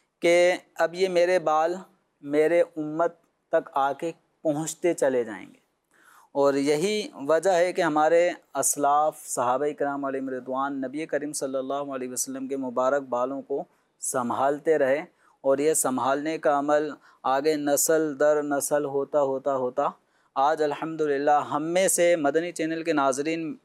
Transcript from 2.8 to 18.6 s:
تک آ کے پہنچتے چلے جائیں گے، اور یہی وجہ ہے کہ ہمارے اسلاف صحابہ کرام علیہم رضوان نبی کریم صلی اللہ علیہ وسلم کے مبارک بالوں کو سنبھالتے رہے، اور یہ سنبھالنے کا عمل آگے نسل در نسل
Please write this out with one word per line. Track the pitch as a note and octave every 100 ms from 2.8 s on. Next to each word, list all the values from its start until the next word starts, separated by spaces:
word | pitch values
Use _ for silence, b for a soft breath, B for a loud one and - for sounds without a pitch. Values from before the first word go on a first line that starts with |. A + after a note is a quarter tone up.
| D3+ D#3 E3+ - _ _ -
تک | E3 C#3+
آ | C#3 C3+
کے | C3+ E3+ E3 _ _
پہنچتے | D#3+ D3 D#3+ - F3
چلے | E3 C#3+ B2+
جائیں | A2+ F#2+ G2
گے، | - _ _ _ b b b b
اور | C#3+ C#3
یہی | C#3 C#3 D3+ F#3+ G#3+ G3+
وجہ | - C#3 D#3+ F3
ہے | F3 F3+
کہ | F3+
ہمارے | E3 D3+ D#3 E3+ F3 - _ C#3
اسلاف | C3+ D3 C#3+ D3 D#3 D3+ -
صحابہ | - B2 B2+ D3 D3
کرام | C#3+ C#3+ C#3
علیہم | C3+ C3+
رضوان | B2+ B2 B2+ C#3 C#3
نبی | C3 C#3+ D#3+
کریم | D3 D3
صلی | D3 C#3 C3+
اللہ | C3
علیہ | C#3 C#3+ C3+ B2+
وسلم | B2 - C3 C3
کے | C3+
مبارک | C3 A#2+ C3 C#3+
بالوں | C3+ A#2+ B2+ C#3
کو | C3 C#3 F#3 _ _ -
سنبھالتے | - C3+ A#2+ A2 C3+ D3 D#3+ D3+
رہے، | C3 C#3+ F#3 b b b
اور | C3+ C#3
یہ | D3+
سنبھالنے | D#3 C#3 B2+ B2 C#3+ D3+ D#3+
کا | D#3 C#3+
عمل | C#3+ D3+ D3+ B2+ b b
آگے | C3 C3+ D3+ D3+
نسل | C#3+ C#3+ - D#3+ D#3 C3+
در | D3 D3+
نسل | D3 C#3+